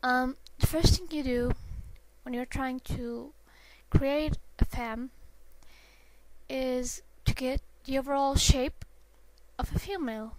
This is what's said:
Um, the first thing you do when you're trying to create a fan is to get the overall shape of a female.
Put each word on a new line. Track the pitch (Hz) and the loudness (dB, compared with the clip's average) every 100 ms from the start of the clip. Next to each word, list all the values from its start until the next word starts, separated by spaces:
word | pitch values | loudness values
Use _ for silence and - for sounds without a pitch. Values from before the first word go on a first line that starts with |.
Um, | 254 254 254 269 - - | 2 2 2 -4 -14 0
the | - | 2
first | 320 - - | 6 6 6
thing | 349 | 2
you | 311 | -4
do | 262 247 240 254 - - - - - - | 0 0 0 -2 -4 -10 -10 -16 -20 -18
when | - | -8
you're | 247 254 | -8 -6
trying | - 262 254 | -4 -4 -4
to | - - 240 233 262 - - - - - - | -6 -6 -4 -8 -12 -18 -20 -20 -20 -20 2
create | - 277 285 302 - - - | 4 4 2 0 -2 -6 0
a | |
fan | - - 233 220 247 - - - - - - - - - - - - - - | 0 0 -4 -6 -8 -12 -20 -20 -20 -20 -20 -20 -20 -20 -20 -20 -20 -18 -8
is | 262 262 254 247 - - - | -4 -2 -2 -4 -8 -14 -2
to | - | 0
get | - 254 277 - - | 0 0 -2 -4 -18
the | - 262 | -2 -2
overall | 269 277 277 277 | 0 2 2 4
shape | - 269 262 - - - - - - - - - | 4 4 4 -4 -16 -18 -20 -20 -20 -20 -20 -6
of | - | -4
a | 170 | -2
female. | - 392 269 220 220 | -4 -4 -4 -4 -10